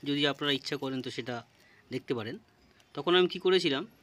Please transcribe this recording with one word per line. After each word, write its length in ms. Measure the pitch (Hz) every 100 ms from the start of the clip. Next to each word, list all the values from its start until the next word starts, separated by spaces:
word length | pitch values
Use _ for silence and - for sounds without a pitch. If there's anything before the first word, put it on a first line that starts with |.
| 143
যদি 140 | 143 147
আপনারা 200 | 139 147 135
ইচ্ছা 160 | - 139
করেন 180 | 135 131 127
তো 40 | -
সেটা 200 | 120 120 - _ _ _ _
দেখতে 200 | 127 - 123
পারেন। 180 | 110 202 _ _ _ _ _ -
তখন 160 | 143 180
আমি 80 | 175
কী 60 | 180 185
করেছিলাম 380 | 185 160 135 165 _